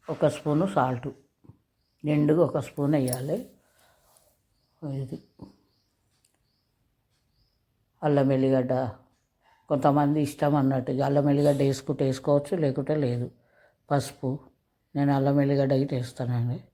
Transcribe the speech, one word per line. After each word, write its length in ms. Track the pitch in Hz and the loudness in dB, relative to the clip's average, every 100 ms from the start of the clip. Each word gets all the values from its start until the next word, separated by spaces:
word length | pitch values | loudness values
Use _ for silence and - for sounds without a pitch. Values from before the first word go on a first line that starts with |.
| - | -10
ఒక 200 | 151 156 | 0 0
స్పూను 320 | - 151 147 196 | 0 -2 0 0
సాల్ట్, 340 | 196 127 123 139 - _ _ - - _ _ _ _ | 0 0 -2 -8 -14 _ _ -20 -20 _ _ _ _
నిండుగా 380 | 147 151 147 156 | -2 0 2 4
ఒక 160 | 160 156 143 | 2 0 -6
స్పూన్ 280 | - 143 151 | -4 0 2
వేయాలి. 400 | 127 127 139 185 254 _ _ _ _ _ _ _ _ _ _ _ _ _ | 0 -4 -6 -6 -8 _ _ _ _ _ _ _ _ _ _ _ _ _
ఇది 360 | 151 135 131 - _ _ - _ _ _ _ _ _ _ _ _ _ _ _ _ _ _ _ _ _ _ _ _ _ _ _ _ | -10 -8 -8 -12 _ _ -20 _ _ _ _ _ _ _ _ _ _ _ _ _ _ _ _ _ _ _ _ _ _ _ _ _
అల్లం 300 | 156 143 135 131 | 0 2 2 2
ఎల్లిగడ్డ, 360 | 131 135 127 127 127 - _ _ _ _ _ _ _ | 2 2 0 -2 -4 -8 _ _ _ _ _ _ _
కొంతమంది 480 | 143 147 143 143 151 143 | 2 4 4 2 0 -2
ఇష్టం 280 | - 147 147 | -2 0 2
అన్నట్టు, 280 | 135 131 127 131 | 2 0 -2 -2
ఇక 80 | 139 | 0
అల్లం 180 | 143 143 | 2 2
ఎల్లిగడ్డ 260 | 143 147 139 139 | 4 2 2 0
వేసుకుంటే 380 | 135 - 139 135 | 0 -4 -2 -2
వేసుకోవచ్చు, 460 | 131 - 143 143 185 | -2 2 0 0 -2
లేకుంటే 320 | 147 135 135 151 | -2 -2 -4 -2
లేదు. 240 | 135 120 120 _ _ _ _ _ _ | 0 -2 -6 _ _ _ _ _ _
పసుపు, 440 | 143 - - 131 139 - _ _ _ _ | -2 -2 -8 -8 -8 -12 _ _ _ _
నేను 180 | 143 143 139 | -2 0 2
అల్లం 200 | 135 143 | 2 2
ఎల్లిగడ్డ 280 | 139 139 135 | 2 2 2
గిట్ట 200 | 135 139 | 2 0
వేస్తానండి. 640 | 131 120 - 123 120 120 127 - | -4 -6 -8 -4 -2 -2 -4 -10